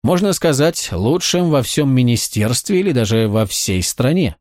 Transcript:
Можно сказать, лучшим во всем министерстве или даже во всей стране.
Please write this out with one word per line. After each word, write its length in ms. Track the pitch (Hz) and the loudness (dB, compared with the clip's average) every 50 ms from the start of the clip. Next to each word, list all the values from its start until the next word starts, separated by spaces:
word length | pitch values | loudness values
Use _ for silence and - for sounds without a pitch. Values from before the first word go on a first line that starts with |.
| - | 2
Можно 300 | 123 180 180 202 202 180 | 0 0 2 2 0 -2
сказать, 560 | - - 170 147 131 147 165 165 - - - | 0 0 0 2 2 0 0 0 -4 -8 -6
лучшим 580 | - 87 95 117 156 185 - - - 180 175 170 | -4 -2 0 0 0 0 0 0 0 0 2 2
во 140 | 151 139 117 | 2 0 0
всем 260 | - - - 147 139 135 | 0 -2 0 2 2 2
министерстве 840 | 127 127 120 120 113 - - - 107 107 113 123 - - - 202 180 | 4 4 2 2 0 -2 -4 -2 -2 -2 0 -2 -4 -2 0 0 0
или 100 | 190 202 | 2 2
даже 380 | 147 123 113 98 113 110 113 107 | 0 0 0 2 2 0 2 2
во 160 | 101 113 113 | 2 0 0
всей 360 | 101 - - - - 98 92 | 0 -2 -6 -4 -2 -2 -2
стране. 540 | 87 - - - 117 131 160 190 170 101 78 _ | -2 -4 -2 -2 0 0 2 2 0 -2 -4 _